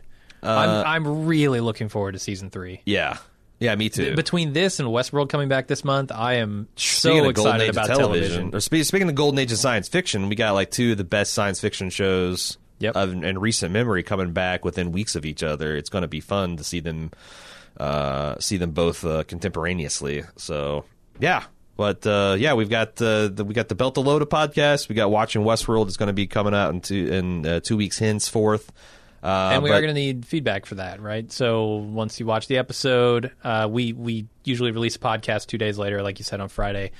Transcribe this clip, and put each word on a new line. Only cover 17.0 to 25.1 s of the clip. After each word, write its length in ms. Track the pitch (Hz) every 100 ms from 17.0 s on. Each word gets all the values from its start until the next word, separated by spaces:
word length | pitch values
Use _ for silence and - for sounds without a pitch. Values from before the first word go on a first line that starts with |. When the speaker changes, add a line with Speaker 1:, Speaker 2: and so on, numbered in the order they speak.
| 80 - - - - - - -
Speaker 1:
uh, 580 | 71 73 69 67 73 -
see 160 | - 95
them 120 | 87
both, 320 | 78 85 78
uh, 200 | 85 78
contemporaneously. 1000 | 78 82 98 82 82 90 71 - 71 73 - -
So, 480 | - 76 71 73 - _ _ -
yeah. 260 | 147 143 - - _ -
But, 300 | 104 98 110
uh, 300 | 101 98 98
yeah, 160 | 147
we've 160 | 123 104
got, 300 | 113 110 -
uh, 260 | 117 107 104
the, 160 | 98
we 100 | 101
got 140 | 110 107
the 60 |
Belt 220 | 95 127 139
of 80 | 135
Loda 180 | 151 147
podcast. 600 | 156 151 151 147 143 -
We 60 |
got 160 | 110 101